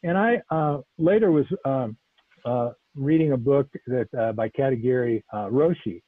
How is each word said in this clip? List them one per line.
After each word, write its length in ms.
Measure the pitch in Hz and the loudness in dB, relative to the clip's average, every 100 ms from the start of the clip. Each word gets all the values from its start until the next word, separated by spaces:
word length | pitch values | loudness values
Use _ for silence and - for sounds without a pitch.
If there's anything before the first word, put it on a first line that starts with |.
And 120 | 170 180 | -2 0
I, 240 | 220 233 - | 2 0 -2
uh, 280 | 160 151 147 - _ | -2 0 -2 -8 _
later 360 | 165 208 214 | 2 4 4
was, 140 | 156 139 185 | 4 2 -2
um, 320 | 139 135 120 110 _ _ _ _ | -2 -2 -4 -8 _ _ _ _
uh, 260 | 123 123 120 120 _ | -4 -2 -2 -6 _
reading 380 | 143 135 160 156 | -8 0 2 2
a 40 | 135 | 2
book 320 | 117 139 135 - - | 2 2 0 -6 -6
that, 200 | 127 110 131 | -4 -4 -2
uh, 160 | 113 | -4
by 160 | 107 110 | -2 -6
Katagiri, 760 | - 135 127 120 127 120 110 - | -2 -2 0 0 0 0 -2 -4
uh, 160 | 104 101 | -10 -4
Roshi. 540 | 123 160 170 - 87 | 0 2 0 -6 -10